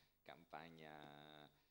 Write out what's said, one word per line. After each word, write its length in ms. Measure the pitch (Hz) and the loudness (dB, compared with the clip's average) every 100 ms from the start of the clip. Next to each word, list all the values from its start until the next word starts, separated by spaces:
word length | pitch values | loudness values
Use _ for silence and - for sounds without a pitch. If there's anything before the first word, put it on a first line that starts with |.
| - - | -14 -6
campagna, 1300 | - 69 85 76 82 82 78 76 73 73 76 76 73 - - | -2 -2 2 2 4 2 2 2 0 0 -2 -2 -4 -8 -16